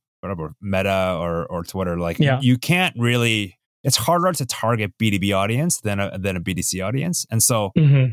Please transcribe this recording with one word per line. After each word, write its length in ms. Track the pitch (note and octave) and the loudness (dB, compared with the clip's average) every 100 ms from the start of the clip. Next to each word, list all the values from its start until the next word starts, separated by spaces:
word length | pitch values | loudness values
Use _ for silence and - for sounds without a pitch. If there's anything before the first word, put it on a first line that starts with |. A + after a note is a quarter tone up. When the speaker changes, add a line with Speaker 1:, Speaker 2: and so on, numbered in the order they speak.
| _ _ | _ _
Speaker 1:
whatever, 340 | F#2 F2 D#2 - | -8 -8 -8 -10
Meta 560 | G2 F#2+ G2 F#2+ F#2 F2 | -4 0 2 2 0 0
or, 280 | F2 E2 - | -2 -4 -4
or 160 | F2 | -6
Twitter, 340 | E2+ F#2+ F#2 E2+ | -6 -4 -2 -2
like, 200 | E2+ E2+ | -2 0
Speaker 2:
Yeah. 220 | C#3+ B2+ | 2 2
Speaker 1:
you 160 | B2+ B2+ | 2 2
can't 360 | - F3+ F#3 A#2+ | 2 0 0 0
really, 600 | A#2+ A#2+ A#2 A2 F#2+ - _ _ | 0 2 2 0 -2 -8 _ _
it's 140 | C3+ - | -2 0
harder 360 | - F3 F3+ | 2 2 2
to 120 | F3 | -2
target 480 | C3 - A2 A#2 G#2+ - | -4 -4 0 0 -2 -2
B 120 | A2 | 0
two 80 | G2+ | 2
B 140 | G2 | 2
audience 480 | G2 G2+ A#2+ E3+ - | 0 0 0 0 -2
than 200 | G#2 G2 | -2 -2
a, 180 | G2+ F#2+ | -4 -4
than 180 | G2 F2+ | -4 -2
a 40 | |
B 120 | E2+ | -2
two 100 | F#2 | -2
C 200 | A2 F2+ | -2 -4
audience. 420 | F#2+ C3 E3+ F3 - | -2 -2 -2 -4 -2
And 120 | A2+ | 0
so 300 | - A#2 G2 - | 2 2 0 4
Speaker 2:
Mm-hmm. 340 | D3 C#3 C3 | 6 6 4